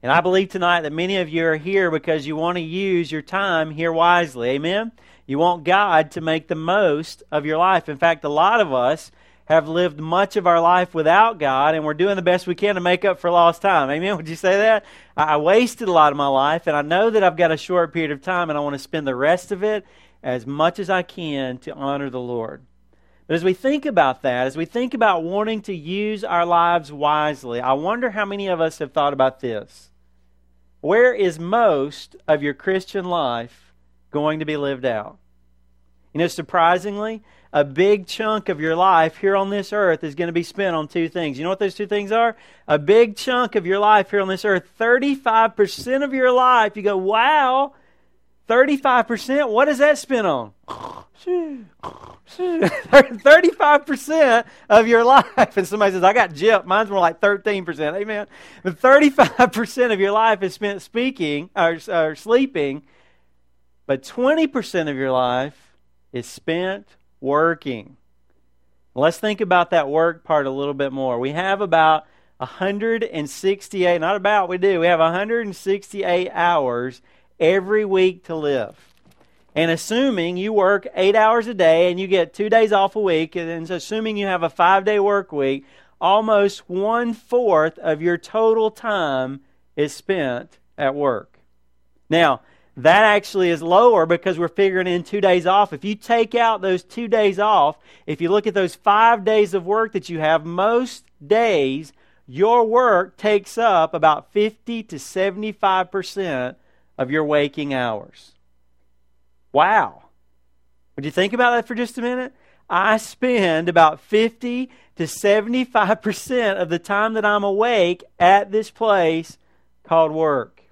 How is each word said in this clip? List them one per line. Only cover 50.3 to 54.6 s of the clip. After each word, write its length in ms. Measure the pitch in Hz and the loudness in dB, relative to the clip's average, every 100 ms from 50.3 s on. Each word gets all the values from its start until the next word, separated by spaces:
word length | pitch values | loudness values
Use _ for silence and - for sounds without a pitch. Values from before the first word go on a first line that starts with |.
| 139 110 _ - - - - - _ | -2 -6 _ -18 -16 -16 -18 -20 _
<laughs> 480 | - 349 320 277 202 _ - - - - _ | -4 -4 -4 -12 -18 _ -18 -18 -20 -20 _
Thirty-five 1600 | - 359 339 - - - 277 269 220 269 320 359 - 294 294 285 | -8 -6 -2 -2 -2 4 4 4 2 6 6 6 2 2 2 0
percent 600 | 277 - 320 285 233 220 - | -8 -4 2 4 2 0 -16